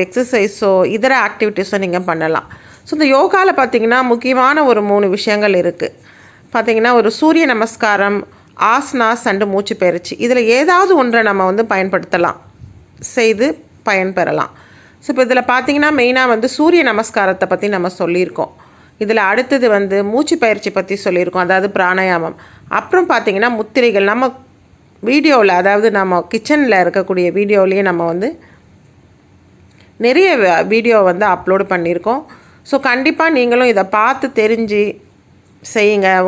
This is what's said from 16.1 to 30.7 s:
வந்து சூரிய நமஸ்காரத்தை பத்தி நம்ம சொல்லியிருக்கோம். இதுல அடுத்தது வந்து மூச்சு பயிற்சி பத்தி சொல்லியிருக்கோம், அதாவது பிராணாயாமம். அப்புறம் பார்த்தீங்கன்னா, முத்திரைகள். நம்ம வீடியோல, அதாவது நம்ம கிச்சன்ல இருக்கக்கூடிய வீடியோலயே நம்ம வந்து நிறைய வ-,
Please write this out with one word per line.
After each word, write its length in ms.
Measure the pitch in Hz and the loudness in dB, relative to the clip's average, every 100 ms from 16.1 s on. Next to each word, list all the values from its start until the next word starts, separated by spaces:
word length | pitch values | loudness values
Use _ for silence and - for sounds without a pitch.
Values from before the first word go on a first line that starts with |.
| 262 254 | 2 0
வந்து 160 | 220 247 - | 0 -2 0
சூரிய 260 | 311 349 269 | 2 2 2
நமஸ்காரத்தை 580 | 214 226 220 190 185 185 | 0 -2 -2 -2 -2 -2
பத்தி 160 | 185 208 190 | -2 -2 -2
நம்ம 160 | 175 180 | -4 -4
சொல்லியிருக்கோம். 520 | 170 175 180 - - - - - - - 208 | -2 -2 -2 -4 -8 -10 -20 -20 -18 -6 -2
இதுல 180 | 220 196 | 0 0
அடுத்தது 380 | 220 247 277 240 202 | 0 0 0 2 2
வந்து 220 | 196 196 202 | 0 -2 0
மூச்சு 260 | 233 302 339 | -2 0 0
பயிற்சி 300 | 226 208 202 196 | 0 0 -4 -6
பத்தி 180 | 185 202 196 | -4 -4 -2
சொல்லியிருக்கோம், 400 | 180 175 180 175 | -2 -2 -2 0
அதாவது 220 | 190 196 196 | 0 0 0
பிராணாயாமம். 580 | 180 185 190 175 160 - - - - 202 | 0 0 0 -2 -4 -10 -20 -20 -8 -6
அப்புறம் 280 | - 359 349 | 0 0 2
பார்த்தீங்கன்னா, 380 | 233 226 196 240 226 | 0 -2 -2 -2 -2
முத்திரைகள். 500 | 214 269 240 196 196 | -4 0 2 2 0
நம்ம 180 | 226 254 254 - _ _ _ _ _ 220 | 0 -2 -4 -18 _ _ _ _ _ -2
வீடியோல, 440 | 285 302 254 202 180 | 0 4 4 4 2
அதாவது 300 | 190 208 220 202 | 2 2 2 0
நம்ம 180 | 190 180 165 | 0 0 -2
கிச்சன்ல 460 | 220 - 302 262 190 | -6 -2 0 2 2
இருக்கக்கூடிய 440 | 175 190 185 185 175 180 | 2 0 -2 0 0 0
வீடியோலயே 480 | 202 202 190 190 196 | 0 2 2 2 0
நம்ம 180 | 175 170 | 0 -2
வந்து 200 | 175 233 330 - - _ _ _ _ _ _ _ _ _ _ - _ - - 226 | -4 -6 -8 -16 -20 _ _ _ _ _ _ _ _ _ _ -20 _ -20 -4 0
நிறைய 240 | 294 381 277 | 4 4 4
வ-, 240 | 185 165 180 | 2 2 2